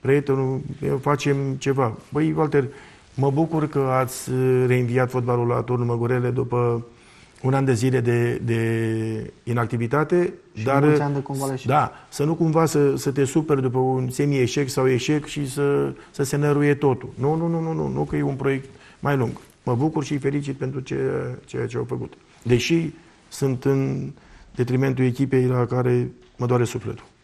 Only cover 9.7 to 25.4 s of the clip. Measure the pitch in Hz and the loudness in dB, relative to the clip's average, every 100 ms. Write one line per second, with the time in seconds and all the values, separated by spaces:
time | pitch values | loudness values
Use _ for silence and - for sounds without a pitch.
9.7 | 120 117 143 151 180 180 - _ - 113 | -2 0 0 2 2 0 -4 _ -8 2
10.7 | 139 147 147 143 139 - 135 135 131 113 | 4 6 4 2 -2 -4 -4 -4 -4 0
11.7 | 147 127 - - - 147 165 165 160 160 | 2 2 -4 -18 -2 0 2 2 4 4
12.7 | 151 143 135 143 139 135 160 156 143 131 | 4 2 2 -2 0 2 2 2 0 2
13.7 | 123 131 131 127 123 143 143 120 - 139 | 0 0 0 -2 0 0 2 2 0 -2
14.7 | 123 131 127 - 151 143 - 139 135 143 | 2 2 2 2 -2 -2 -8 -6 -2 0
15.7 | 143 139 127 - - 139 143 147 143 147 | 2 0 -6 -16 -6 -2 0 2 4 4
16.7 | 143 143 123 - - 131 160 170 165 160 | 4 2 0 -4 -4 -2 0 0 -2 -2
17.7 | 160 147 131 147 151 143 135 135 135 135 | -4 -4 -2 -2 -2 -2 -2 -2 -2 -6
18.7 | - - - 135 139 120 - - _ - | -20 -20 -6 0 0 0 -4 -16 _ -4
19.7 | 123 151 156 135 147 139 143 139 135 131 | 0 0 -2 -4 -4 -2 -4 -6 -6 -6
20.7 | 135 127 135 131 135 131 123 - 127 120 | -8 -8 -4 -4 -4 -6 -10 -10 -8 -6
21.7 | 120 120 123 76 - _ - 113 120 - | -6 -6 -6 -8 -14 _ -12 0 2 2
22.7 | 170 160 - - - _ - 139 127 139 | 0 -2 -8 -20 -20 _ -4 -2 0 0
23.7 | 135 135 135 135 139 - - - - 123 | 2 0 -2 -6 -12 -20 -20 -20 -4 0
24.7 | 127 135 127 131 120 135 131 | 2 0 2 0 2 2 2